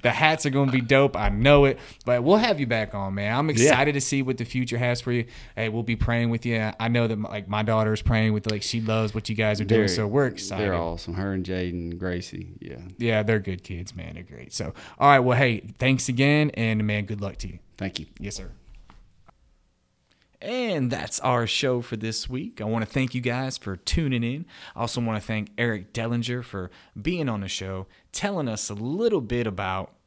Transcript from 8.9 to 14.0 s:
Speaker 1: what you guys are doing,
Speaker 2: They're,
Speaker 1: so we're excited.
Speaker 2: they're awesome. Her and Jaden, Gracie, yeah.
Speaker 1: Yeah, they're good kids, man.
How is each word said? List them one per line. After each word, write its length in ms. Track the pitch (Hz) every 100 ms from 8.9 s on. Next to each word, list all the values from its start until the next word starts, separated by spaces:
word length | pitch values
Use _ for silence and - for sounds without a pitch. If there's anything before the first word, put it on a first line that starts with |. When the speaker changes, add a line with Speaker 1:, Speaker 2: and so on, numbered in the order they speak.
| 110 107 110
Speaker 1:
what 120 | -
you 60 |
guys 260 | 110 107 104
are 60 | 101
doing, 160 | 113
Speaker 2:
They're, 60 | 101
Speaker 1:
so 180 | 90 104
we're 220 | 131 131
excited. 300 | 98 98 95 104
Speaker 2:
they're 100 | 87
awesome. 400 | 82 85 - 87
Her 180 | 98
and 100 | 95
Jaden, 540 | 87 92 90 87 85 85
Gracie, 520 | 92 90 - 92 87 87
yeah. 180 | - 64 90 98
Speaker 1:
Yeah, 240 | 117 110
they're 160 | 107 110
good 240 | 95 90
kids, 320 | - 87 90
man. 180 | 90